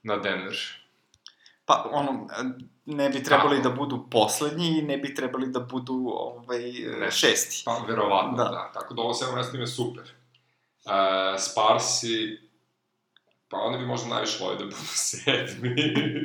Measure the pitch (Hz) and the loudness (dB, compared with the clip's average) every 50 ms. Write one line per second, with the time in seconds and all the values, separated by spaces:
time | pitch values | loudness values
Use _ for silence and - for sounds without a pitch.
0 | - 110 104 101 - 101 92 92 92 95 - - - - - - - _ _ _ | -6 -4 -2 -2 0 -2 -2 -2 -4 -6 -6 -8 -8 -8 -10 -16 -20 _ _ _
1 | _ _ _ _ - - _ _ _ _ _ _ _ - 170 - - - 143 147 | _ _ _ _ -20 -20 _ _ _ _ _ _ _ 2 2 2 2 0 -2 0
2 | 143 135 127 - - - - 107 127 131 127 - - - _ _ _ 156 151 143 | 0 0 -2 -4 -6 -8 -8 -6 -6 -6 -6 -8 -14 -20 _ _ _ -6 -2 2
3 | 139 139 131 135 127 - 143 139 139 143 143 135 135 127 - 135 139 123 123 - | 2 2 2 0 2 4 6 6 6 6 4 4 4 2 2 0 -2 -2 -4 -4
4 | - - - 113 107 107 - - 151 147 151 165 175 165 160 156 151 143 139 135 | -4 2 4 4 6 4 4 0 -2 -2 0 0 0 2 2 2 2 0 -2 -2
5 | 139 139 - - 131 123 127 127 131 131 127 123 123 - 131 127 127 127 131 127 | -4 -4 -4 -4 -4 -2 -2 -2 -2 -2 -2 -4 -4 -4 -6 -6 -4 -4 -2 -2
6 | 127 120 - - - 123 120 120 123 123 123 120 120 123 123 123 113 113 113 - | -2 -2 -2 -4 -4 -6 -8 -10 -8 -4 -4 -4 -4 -6 -8 -8 -8 -6 -4 -2
7 | 98 95 - - - 127 101 - - - - - - 120 117 120 110 107 113 110 | -2 0 2 4 6 6 6 4 2 -2 -4 -6 -4 -2 -2 -2 -2 -2 0 2
8 | 104 98 98 95 92 - 123 120 117 98 92 87 - - - - - - 123 117 | 2 4 4 4 4 2 0 0 0 0 -2 -4 -6 -8 -8 -10 -10 -8 -6 -2
9 | 113 120 117 120 131 127 123 123 123 - - 127 120 113 - - 120 120 - - | -2 -2 -2 -2 -2 -2 -2 -2 -4 -4 -4 -6 -6 -4 -2 -2 -2 -2 -4 -8
10 | - - - _ _ _ _ _ _ _ _ _ _ _ _ _ - 113 101 98 | -14 -18 -20 _ _ _ _ _ _ _ _ _ _ _ _ _ -4 0 2 4
11 | 98 95 95 95 95 95 98 95 - - - 113 107 110 107 95 - - - - | 4 4 4 2 2 0 0 -2 -4 -2 0 4 6 6 6 4 4 2 0 0
12 | 117 117 113 110 110 107 107 - - _ _ _ _ _ _ _ _ _ _ _ | 0 0 -2 -2 -2 -4 -6 -10 -16 _ _ _ _ _ _ _ _ _ _ _
13 | _ _ _ _ _ _ _ _ _ _ - 95 107 113 127 127 127 123 123 123 | _ _ _ _ _ _ _ _ _ _ -6 -2 -2 -2 -2 -2 -4 -4 -4 -4
14 | 117 117 113 110 110 107 104 - 95 98 98 98 98 98 98 - - - - - | -4 -2 -2 -2 -2 -2 -2 -2 -2 -4 -4 -4 -6 -8 -10 -10 -8 -4 -2 -2
15 | - - - - - 139 131 - - - - 120 120 123 123 143 151 151 123 139 | -2 -2 -4 0 2 2 2 2 2 -4 -6 -4 -4 -2 0 2 2 2 2 2
16 | 151 - - - | 0 0 0 -2